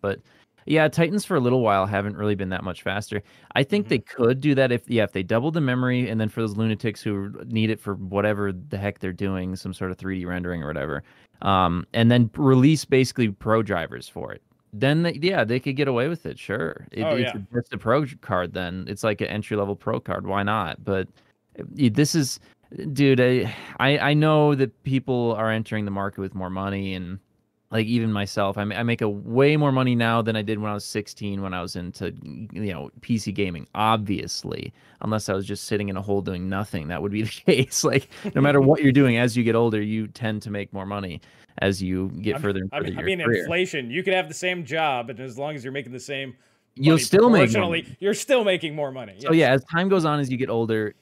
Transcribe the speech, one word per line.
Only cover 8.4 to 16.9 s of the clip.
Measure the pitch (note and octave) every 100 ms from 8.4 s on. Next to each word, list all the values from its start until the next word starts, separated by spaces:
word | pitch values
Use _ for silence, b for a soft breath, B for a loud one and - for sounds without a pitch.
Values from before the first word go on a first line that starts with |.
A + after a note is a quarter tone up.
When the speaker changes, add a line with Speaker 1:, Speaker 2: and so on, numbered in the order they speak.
| G2+
Speaker 1:
the | F#2 - G2
heck | G2+ G2
they're | F#2+
doing, | F2+ G2 F#2+ F#2 F#2
some | -
sort | F2+ F#2
of | F2+
three | F#2 F#2+
D | F2
rendering | F2+ F2+ F2
or | D2
whatever, | D#2 C#2+ C#2+ - b b b
um, | - F#2+ F#2 F2 -
and | - A#2
then | B2 A2+ -
release | C#3+ C3 C3+ D#3
basically | - C3+ C3 - A2+
pro | G2 A2 A2
drivers | G#2 F#2 D#2+ A#1+ -
for | - B1
it. | G1+ _ _ _
Then | G#2 C3 D3+
they, | E3+ C#3+
yeah, | E3+ F#3+
they | A2 B2+
could | - C3+
get | C#3
away | A#2+ C3+
with | E3+ -
it, | C2
sure. | - G#2+ E2 - -